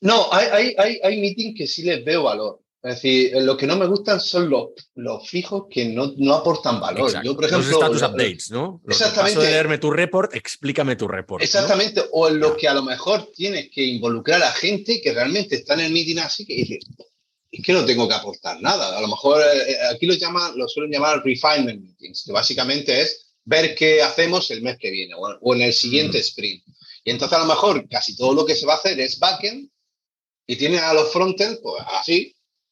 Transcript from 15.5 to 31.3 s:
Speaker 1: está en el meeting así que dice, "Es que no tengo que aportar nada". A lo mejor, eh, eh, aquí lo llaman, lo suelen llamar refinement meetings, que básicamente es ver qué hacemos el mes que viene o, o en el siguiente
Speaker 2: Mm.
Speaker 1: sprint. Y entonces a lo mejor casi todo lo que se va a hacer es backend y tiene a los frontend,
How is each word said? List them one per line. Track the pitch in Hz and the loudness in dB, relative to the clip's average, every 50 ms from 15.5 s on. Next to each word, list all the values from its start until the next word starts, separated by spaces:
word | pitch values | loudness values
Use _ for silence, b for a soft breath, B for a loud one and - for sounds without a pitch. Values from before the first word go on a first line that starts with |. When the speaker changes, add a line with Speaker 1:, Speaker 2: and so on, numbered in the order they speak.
| 208 165 | -4 -6
Speaker 1:
está | - - 143 | -2 -2 -2
en | 160 | 0
el | 165 160 | 0 0
meeting | 160 170 165 160 165 170 | -2 -2 -2 -2 -4 -4
así | 165 147 - - 208 | -4 -6 -6 -8 -8
que | - 139 | -8 -6
dice, | 120 - - - - - - - - - _ _ _ _ _ _ _ _ _ | -6 -4 -4 -6 -10 -14 -18 -20 -20 -20 _ _ _ _ _ _ _ _ _
"Es | - - - | -16 -8 -2
que | - 180 | 2 2
no | 185 135 | 2 4
tengo | 120 123 117 117 107 | 2 2 2 2 0
que | - | 0
aportar | - - 104 92 - - 87 - 82 | -2 -4 -8 -12 -10 -10 -10 -10 -4
nada". | 90 143 196 190 - - 110 104 | -2 -2 -2 -2 -2 -4 -4 -4
A | |
lo | 107 107 | -4 -4
mejor, | 107 - - 139 147 151 | -4 0 2 4 4 6
eh, | 151 147 147 135 127 131 | 6 6 4 4 2 0
eh, | 135 117 123 123 117 | -2 -2 -2 -2 -2
aquí | 117 170 | 0 0
lo | 175 185 | 0 0
llaman, | 165 175 170 175 180 175 170 - 127 | 0 -2 -4 -4 -4 -4 -4 -4 -6
lo | 123 - | -6 -6
suelen | - 151 151 151 147 | -6 -6 -6 -4 -2
llamar | 139 143 151 151 143 | 0 0 2 0 0
refinement | 143 135 127 120 - 151 151 147 131 120 110 101 95 | 0 -2 -2 0 2 2 2 2 0 -2 -4 -8 -14
meetings, | 92 _ _ - - - - - | -20 _ _ -20 -16 -14 -14 -10
que | - | -4
básicamente | 101 104 117 - 127 131 127 127 139 147 143 - 123 127 | -2 0 0 0 0 -2 -2 -2 -4 -4 -2 0 0 0
es | 156 156 - - - _ _ _ _ | 0 0 -4 -8 -14 _ _ _ _
ver | 113 156 160 160 156 160 | 0 2 2 2 2 0
qué | - 156 156 156 156 | 2 4 4 6 6
hacemos | 147 135 - - 165 170 175 180 175 - | 4 2 2 2 0 2 2 0 -2 -4
el | 127 110 | -6 -6
mes | 117 127 123 - | -6 -6 -6 -6
que | - - | -6 -6
viene | 95 95 92 90 87 | -6 -6 -8 -10 -10
o, | 82 92 104 101 - | -10 -8 -8 -8 -4
o | - 123 127 | 0 0 2
en | 120 120 | 2 2
el | 120 - | 2 2
siguiente | - - 123 127 147 156 - - 113 | 0 0 0 0 0 0 0 -2 -2
Speaker 2:
Mm. | |
Speaker 1:
sprint. | - - - - 104 101 95 - _ _ B B B B B B _ | -2 -4 -6 -6 -8 -8 -8 -10 _ _ B B B B B B _
Y | - | -6
entonces | - - 143 131 170 165 | -4 -4 -2 0 2 2
a | |
lo | 160 160 | 2 2
mejor | 156 131 - 208 180 135 104 - | 2 4 4 4 2 2 -2 -4
casi | - 107 - - 98 | -6 -4 -4 -4 -4
todo | - 123 127 139 | 0 2 2 4
lo | 156 156 | 4 4
que | 156 151 | 2 0
se | - 139 | 0 2
va | 143 156 | 0 0
a | 156 | 2
hacer | - 190 180 135 | 0 -2 -2 -2
es | 131 127 - - | -2 -4 -2 0
backend | - 185 185 - 196 208 233 269 277 - _ _ _ _ _ _ _ _ _ _ _ _ _ _ _ - | 0 0 0 -2 -4 -8 -8 -10 -14 -20 _ _ _ _ _ _ _ _ _ _ _ _ _ _ _ -8
y | 120 | -4
tiene | 110 139 151 175 175 | -2 0 0 0 0
a | 160 160 160 | 2 2 4
los | 156 156 156 | 4 4 2
frontend, | - 175 185 190 | 2 2 2 2